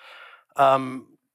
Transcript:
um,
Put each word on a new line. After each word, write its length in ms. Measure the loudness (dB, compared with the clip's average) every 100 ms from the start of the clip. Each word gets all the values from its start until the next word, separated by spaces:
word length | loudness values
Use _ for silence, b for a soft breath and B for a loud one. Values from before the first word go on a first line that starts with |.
| B B B B B 0
um, 600 | 2 2 -2 -14 -18 _ _